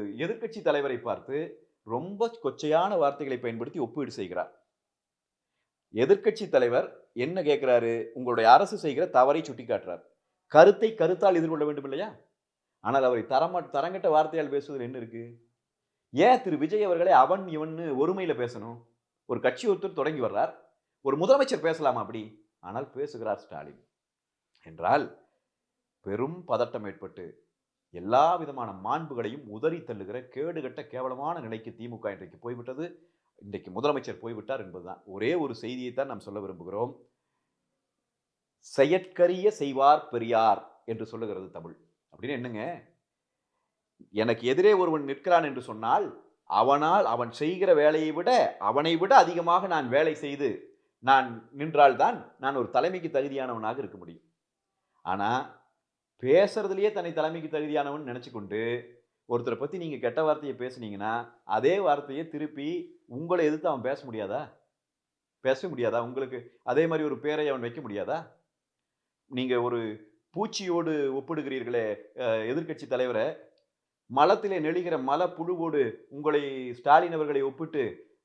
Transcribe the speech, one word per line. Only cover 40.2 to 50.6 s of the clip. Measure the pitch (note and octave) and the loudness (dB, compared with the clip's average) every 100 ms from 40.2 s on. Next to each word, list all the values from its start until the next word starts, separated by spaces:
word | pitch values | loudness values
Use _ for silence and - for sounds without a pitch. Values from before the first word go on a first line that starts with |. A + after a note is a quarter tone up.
| A#2 A2+ A2+ G2 - _ | 0 4 4 2 -2 _
என்று | - A2 A2 | -10 -8 -8
சொல்லுகிறது | A2+ A2 F#2 F#2+ | -10 -8 -8 -12
தமிழ். | F2 E2 D#2 _ _ _ | -14 -16 -20 _ _ _
அப்படின்னு | - A#2+ C3 | -12 -8 -6
என்னங்க? | B2 A2 C3+ E3 - _ _ _ _ _ _ _ _ _ _ _ - | -6 -8 -8 -10 -16 _ _ _ _ _ _ _ _ _ _ _ -8
எனக்கு | G#2 A#2 A#2 A#2+ | -2 0 2 2
எதிரே | C#3+ G3 | 4 6
ஒருவன் | G3+ F3 D#3 | 6 4 0
நிற்கிறான் | C#3 C#3 F#3 E3+ | -4 -4 2 2
என்று | D3+ B2+ | 2 -6
சொன்னால் | A#2+ G#2+ A2+ F3 F#3 - _ _ - | -10 -6 0 0 0 -10 _ _ -2
அவனால் | G2 A#2+ C#3+ D#3 G3 C3+ | 2 4 4 4 2 2
அவன் | A#2+ A#2 | 0 -4
செய்கிற | - D3+ F#3 F#3 | -4 -4 2 4
வேலையை | D#3 D3+ D#3 D#3 | 6 6 4 0
விட | D3+ F3+ B3 A#2+ - | -2 2 4 2 0
அவனை | G2+ B2+ D#3+ E3 | 0 2 2 2
விட | G3 C4 | 8 8
அதிகமாக | E3+ F3 E3+ F3 F#3+ | 8 4 2 2 2
நான் | D#3+ B2+ | -2 2
வேலை | C3+ D#3+ | 2 2
செய்து | D3+ C#3+ C#3+ G#3+ F#2 | 0 -6 -2 -2 -4